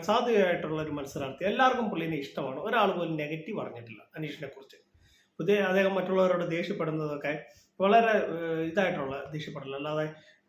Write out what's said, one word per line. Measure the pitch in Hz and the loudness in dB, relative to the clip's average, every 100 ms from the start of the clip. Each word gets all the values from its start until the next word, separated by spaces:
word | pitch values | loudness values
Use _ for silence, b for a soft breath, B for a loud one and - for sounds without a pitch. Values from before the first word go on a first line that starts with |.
| - | 2
സാധ്യതയായിട്ടുള്ള | 226 247 220 185 170 160 156 | 2 4 4 4 2 -2 -4
ഒരു | 156 147 | -4 -6
മത്സരാർത്ഥി. | 135 143 135 - 185 | -8 -8 -8 -4 -2
എല്ലാവർക്കും | 233 262 240 214 | 4 4 4 -2
പുള്ളിനെ | 170 165 156 | -2 -4 -4
ഇഷ്ടമാണ്, | - - 139 139 196 | -6 -6 -6 -6 -2
ഒരാൾ | 233 196 180 | 2 2 2
പോലും | 165 156 | -2 -2
നെഗറ്റീവ് | 147 160 - 185 | -4 -6 -8 -8
പറഞ്ഞിട്ടില്ല | 127 117 117 107 - 160 | -8 -10 -16 -18 -16 -10
അനീഷിനെ | 151 - 139 | -10 -8 -12
കുറിച്ച്. | - - - _ _ b b b - | -14 -20 -20 _ _ b b b -6
പുതിയ | 170 202 190 | 0 2 4
അദ്ദേഹം | 190 190 190 | 4 4 2
മറ്റുള്ളവരോട് | 185 190 185 180 160 | 2 4 4 4 0
ദേഷ്യപ്പെടുന്നതൊക്കെ | 165 - 160 160 156 151 147 143 151 - B B - | -2 -2 -2 -2 -2 -4 -4 -4 -4 -8 B B 0
വളരെ, | 190 226 226 208 160 | 6 6 6 4 0
ഏഹ്, | 165 165 160 165 | -4 -2 -2 0
ഇതായിട്ടുള്ള | 202 185 160 135 139 139 | 2 0 0 -4 -6 -8
ദേഷ്യപ്പെടൽ, | 151 156 147 135 139 | -10 -8 -12 -10 -6
അല്ലാതെ, | 151 156 156 156 B B | -4 -2 -4 -6 B B